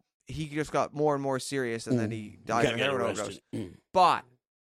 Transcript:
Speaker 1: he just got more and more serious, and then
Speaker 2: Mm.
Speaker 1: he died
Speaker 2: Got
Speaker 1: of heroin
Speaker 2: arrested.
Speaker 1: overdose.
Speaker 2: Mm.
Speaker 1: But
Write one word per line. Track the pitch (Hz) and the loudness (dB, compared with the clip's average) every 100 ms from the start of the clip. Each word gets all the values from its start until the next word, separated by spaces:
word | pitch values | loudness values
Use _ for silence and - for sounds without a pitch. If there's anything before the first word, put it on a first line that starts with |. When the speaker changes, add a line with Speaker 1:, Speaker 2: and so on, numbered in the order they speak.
| _ _ - | _ _ -14
Speaker 1:
he | 127 156 | -8 -6
just | 147 147 | -4 -2
got | 147 131 | 0 0
more | 143 151 | 2 2
and | 143 | 2
more | 139 131 | 0 -2
serious, | - 139 123 113 117 | -2 -4 -2 -4 0
and | 123 | 0
then | 107 | 0
Speaker 2:
Mm. | |
Speaker 1:
he | 110 104 98 | -4 -10 -14
died | - 113 117 | -2 2 2
Speaker 2:
Got | |
Speaker 1:
of | 113 | 2
heroin | 135 135 | 0 0
Speaker 2:
arrested. | 117 98 | -2 -2
Speaker 1:
overdose. | 101 95 _ - | -6 -8 _ -8
Speaker 2:
Mm. | 90 - _ | -8 -12 _
Speaker 1:
But | - 175 131 - _ _ _ _ | 4 6 4 -2 _ _ _ _